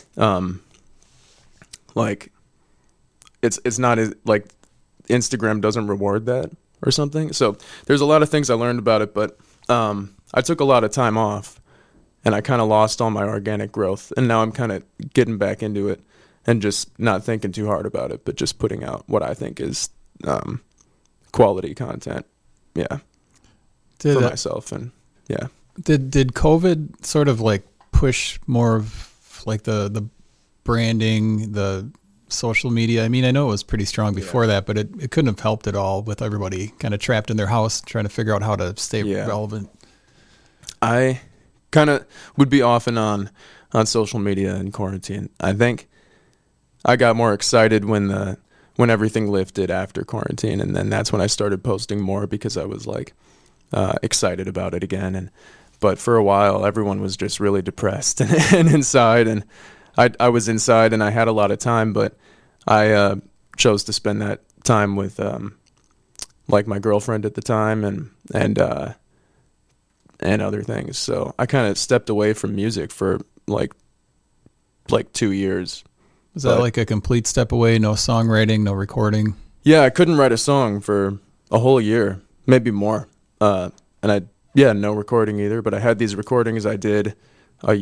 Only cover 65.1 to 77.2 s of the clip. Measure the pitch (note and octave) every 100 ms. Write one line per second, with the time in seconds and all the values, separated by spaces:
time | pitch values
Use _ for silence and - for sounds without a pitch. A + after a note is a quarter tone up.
65.1 | - G#2 B1+ G2+ - _ _ _ _ _
66.1 | - - _ - G#2 G#2 G2+ G#2+ G#2 A2
67.1 | A2 G#2 - - A2 G#2+ A2 G#2 G2+ A2+
68.1 | _ - - G#2+ G#2 - - A#2+ A#2 _
69.1 | _ _ _ _ _ _ _ _ _ _
70.1 | _ E2 G#2+ G2+ G#2 - A2+ - - -
71.1 | - - - B2 C#3 A2 G2+ - B2 -
72.1 | G#2 G#2 G#2+ G#2 G2 G#2+ G#2 D2+ - F#2+
73.1 | F#2 - _ - G#2 - - _ _ _
74.1 | _ _ _ _ _ _ _ - A2+ -
75.1 | - A2 G2 G2 F#2 F2+ - - _ _
76.1 | _ _ E3+ C3 - A#2+ A#2 A2 G#2+ -
77.1 | A#2+